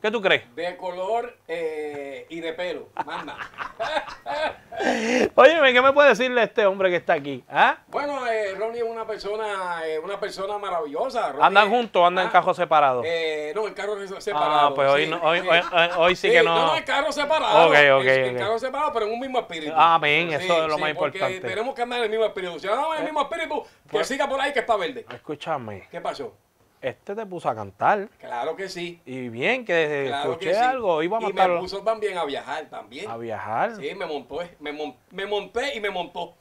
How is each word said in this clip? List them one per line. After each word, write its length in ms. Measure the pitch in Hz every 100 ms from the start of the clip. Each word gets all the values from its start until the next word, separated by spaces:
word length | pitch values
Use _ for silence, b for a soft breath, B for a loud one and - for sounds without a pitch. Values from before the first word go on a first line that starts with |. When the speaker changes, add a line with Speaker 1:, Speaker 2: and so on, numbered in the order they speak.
Speaker 1:
¿Qué 80 | 214
tú 100 | 226
crees? 240 | 185 151 - 123
Speaker 2:
De 200 | 170 180
color, 600 | 185 180 185 233 240 - _
eh, 760 | 165 165 156 151 143 139 135 123
y 120 | 165
de 140 | 165
pelo, 340 | 160 180 151 - - -
manda. 320 | - 160 -
<laughs> 2000 | - - - - 226 302 - - - 294 311 - - - 381 233 220 247 - -
Speaker 1:
Óyeme, 380 | 254 330 269
¿qué 60 | 247
me 140 | 262
puede 160 | 277 285
decir 240 | 208 254
de 80 | 247
este 240 | 214 - 202
hombre 240 | 196 190
que 60 | 175
está 180 | -
aquí? 300 | 170 143 135 -
¿Ah? 300 | 143 220 311 _
Speaker 2:
Bueno, 380 | - 285 277 247
eh, 300 | 220 208 190
Ronnie 220 | 220 233
es 40 |
una 220 | 226 226 220
persona, 800 | 208 196 214 220 196 185 170 160
eh, 140 | 156
una 200 | 165 202
persona 380 | 208 - 196 208
maravillosa. 680 | 196 175 151 147 254 240 180
Ronnie 160 | 135 151
Speaker 1:
¿Andan 240 | 190 208
juntos 320 | 240 226 190
o 40 | 175
andan 160 | 185
en 60 | 180
Speaker 2:
¿Ah? 20 |
Speaker 1:
carros 260 | 180 170 170
separados? 480 | 175 156 143 127 117
Speaker 2:
Eh, 440 | 165 160 156 151
no, 140 | 151 214
en 80 | 185
carros 340 | 202 208 196
se-, 60 | 185
Speaker 1:
Ah, 40 |
Speaker 2:
separados, 520 | - 175 151 151 147
Speaker 1:
pues 160 | 139 139
hoy 160 | 143 156
Speaker 2:
sí, 60 |
Speaker 1:
no, 60 | 165
hoy, 200 | 160 175
Speaker 2:
sí. 60 | 185
Speaker 1:
hoy, 120 | 170 180
hoy, 180 | 180 170 175
hoy 180 | 170 185
sí 140 | 202
que 80 | 240
Speaker 2:
Sí, 60 | -
Speaker 1:
no. 100 | 165
Speaker 2:
no, 100 | 330
no, 80 | 320
en 60 |
carros 300 | 294 269 302
separados, 540 | 285 285 311 240 208 165
Speaker 1:
Ok, 60 |
ok, 320 | 147 143 135 131
Speaker 2:
en, 200 | 131 127
en 100 | 123
Speaker 1:
ok. 60 |
Speaker 2:
carros 200 | 123 226
separados, 300 | 254 254 -
pero 120 | 220 208
en 80 |
un 60 | 233
mismo 180 | 262 254
espíritu. 340 | - 170 151 156
Speaker 1:
Amén, 540 | 160 165 156 147 170
Speaker 2:
Sí, 40 | 151
Speaker 1:
eso 280 | 185 170
es 40 | 160
lo 80 | 151
Speaker 2:
sí, 40 |
Speaker 1:
más 120 | 151 151
Speaker 2:
porque 220 | 151 -
Speaker 1:
importante. 280 | 135 - -
Speaker 2:
tenemos 280 | 185 240 262
que 60 |
andar 160 | 240 247
en 60 | 226
el 40 |
mismo 160 | 220 214
espíritu. 340 | 208 185 165
Si 80 | 180
andamos 280 | 226 302 320
en 60 |
el 40 | 302
mismo 160 | 311
espíritu, 420 | 277 339 320 294
que 60 | - b _
Speaker 1:
Pues 160 | - -
Speaker 2:
siga 200 | 269 285
por 140 | 269
ahí, 100 | 269
que 80 | 285
es 60 | -
pa' 120 | 214
verde. 280 | 170 185 -
Speaker 1:
Escúchame. 720 | 120 - 151 - 151 117 101 -
Speaker 2:
¿Qué 100 | 170
pasó? 320 | 175 - 123 _ _ _ _ _
Speaker 1:
Este 320 | 131 117 -
te 100 | 202 214
puso 200 | 175 156
a 60 |
cantar. 560 | 113 101 - 123 208 202 _
Speaker 2:
Claro 380 | - - 143 160
que 120 | 190
sí. 320 | 180 175 170 -
Speaker 1:
Y 240 | 131 127
bien, 360 | 113 156 254 226
que 400 | 170 151 147 135
Speaker 2:
Claro 240 | 139 143
Speaker 1:
escuché 160 | - -
Speaker 2:
que 80 | 190
sí. 40 |
Speaker 1:
algo, 440 | 247 262 214 160
íbamos 220 | 165 220 220
Speaker 2:
Y 20 |
Speaker 1:
a 20 |
estar 200 | 185 190
Speaker 2:
me 80 | 175
puso 240 | 180 196
también 340 | 196 220 208 185
a 80 | 156
viajar 400 | 127 113 147 143
también. 360 | 143 107 127 143
Speaker 1:
¿A 100 | 117
viajar? 580 | 117 104 98 113 190 226
Speaker 2:
Sí, 180 | 151
me 140 | 180 175
montó, 320 | 147 123 143 175 -
me 120 | 147
mon-, 240 | 147 147 127 _
me 160 | 185 196
monté 480 | 208 190 233 277 269
y 40 |
me 120 | 208
montó. 420 | 190 175 180 170 _